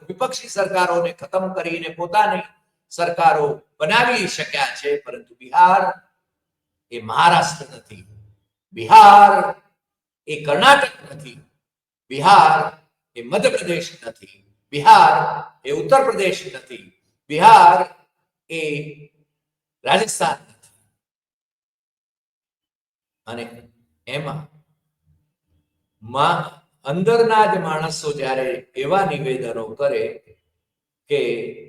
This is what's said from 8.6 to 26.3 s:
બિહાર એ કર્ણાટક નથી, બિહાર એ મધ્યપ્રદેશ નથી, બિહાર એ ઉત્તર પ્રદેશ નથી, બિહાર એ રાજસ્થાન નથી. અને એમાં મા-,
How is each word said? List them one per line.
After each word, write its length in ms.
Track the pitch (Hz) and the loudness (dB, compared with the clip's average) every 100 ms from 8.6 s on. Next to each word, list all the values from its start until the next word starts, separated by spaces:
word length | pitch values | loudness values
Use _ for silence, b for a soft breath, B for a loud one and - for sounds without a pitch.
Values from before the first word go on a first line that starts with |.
| _ | _
બિહાર 840 | 190 214 220 202 202 - - - - _ _ _ _ _ _ - | -8 6 8 10 10 8 4 -2 -8 _ _ _ _ _ _ -14
એ 160 | 151 | -10
કર્ણાટક 680 | 151 160 254 277 269 - - | -4 2 4 4 2 -10 -20
નથી, 280 | 151 131 110 _ _ _ _ _ _ - | -20 -20 -20 _ _ _ _ _ _ -14
બિહાર 680 | 139 170 202 - - - - _ _ _ 120 | 0 6 6 6 2 -4 -10 _ _ _ -18
એ 60 | |
મધ્યપ્રદેશ 760 | 120 190 254 - 175 170 170 - 113 | -8 -2 -2 -2 -6 -8 -10 -16 -20
નથી, 380 | - 98 _ _ _ - | -20 -20 _ _ _ -12
બિહાર 420 | 147 143 - - - - - - _ 135 | 0 6 8 6 2 -2 -8 -14 _ -8
એ 60 | |
ઉત્તર 400 | 156 - 269 269 | -6 2 2 2
પ્રદેશ 440 | 190 185 - - 131 | -2 -4 -6 -12 -18
નથી, 360 | - 113 90 _ _ _ - | -20 -20 -20 _ _ _ -10
બિહાર 680 | 165 220 220 - - - - _ _ _ _ - | 2 6 8 6 4 -2 -12 _ _ _ _ -14
એ 120 | 165 156 147 151 147 147 _ _ _ _ _ _ _ | -8 -8 -8 -12 -18 -20 _ _ _ _ _ _ _
રાજસ્થાન 560 | 127 185 220 - 175 143 | -2 -2 -2 -4 -6 -6
નથી. 320 | _ _ _ _ _ _ _ _ _ _ _ _ _ _ _ _ _ _ _ _ _ _ _ _ _ _ _ _ 113 | _ _ _ _ _ _ _ _ _ _ _ _ _ _ _ _ _ _ _ _ _ _ _ _ _ _ _ _ -18
અને 440 | 120 113 117 - _ _ _ 117 | -16 -16 -20 -20 _ _ _ -14
એમાં 340 | 147 143 151 - _ _ _ _ _ _ _ _ _ _ _ _ _ _ _ | -12 -10 -14 -16 _ _ _ _ _ _ _ _ _ _ _ _ _ _ _
મા-, 480 | 110 131 160 | -10 -2 -2